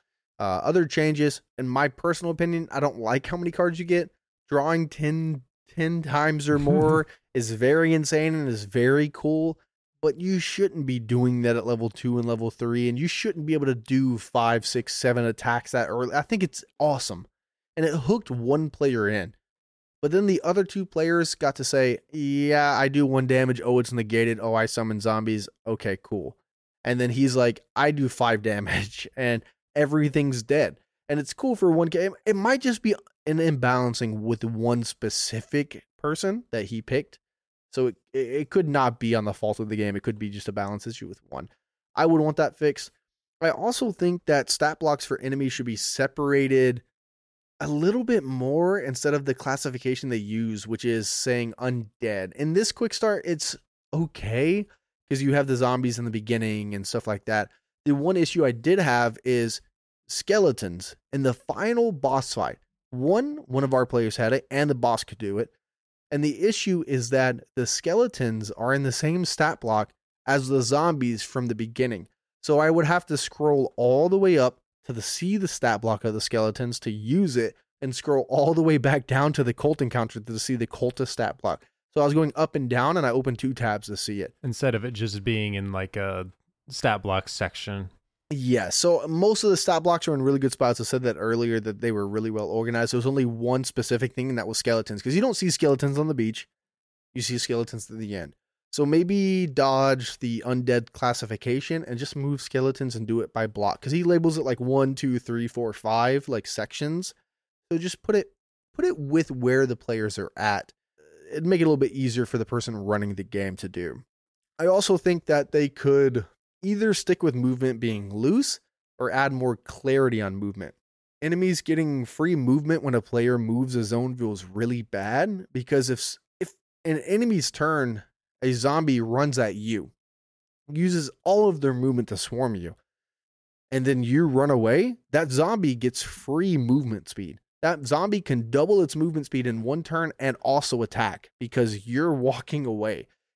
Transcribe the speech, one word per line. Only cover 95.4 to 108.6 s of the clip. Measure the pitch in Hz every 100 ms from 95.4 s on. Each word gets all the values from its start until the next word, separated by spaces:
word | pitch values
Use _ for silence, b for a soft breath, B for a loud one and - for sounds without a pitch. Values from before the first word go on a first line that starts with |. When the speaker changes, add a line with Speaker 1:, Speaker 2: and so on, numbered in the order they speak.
| 185
Speaker 1:
skeletons | - 151 135 143 139
on | 156
the |
beach. | 139 110 110 - _ _ _ _ _ _
You | 127
see | 117 123
skeletons | - 120 117 117 -
at | 113
the | 104 101
end. | 73 - _ _ _
So | - 147
maybe | 160 175 202 190 185 175
dodge | 131 135 135 135 131 120 -
the | 123 117 123
undead | 127 123 120 113
classification | - 123 120 110 107 131 127 - 165
and | 160 120
just | 139 147
move | 139 143
skeletons | - 131 131 135 131 113
and | 107
do | 113
it | 107
by | 117 110
block, | 104 101 -
'cause | 131
he | 160
labels | 175 175 165 160
it, |
like, | 131 123
one, | 123 135 135
two, | 131 135 123
three, | - 117 120
four, | - 117
five, | 101 110 113 120 139 139
like, | 117 -
sections. | - 107 - 147 165 190 - _ _ _ _ -
So | 165
just | 180 -
put | -
it, | 208 - _ _ _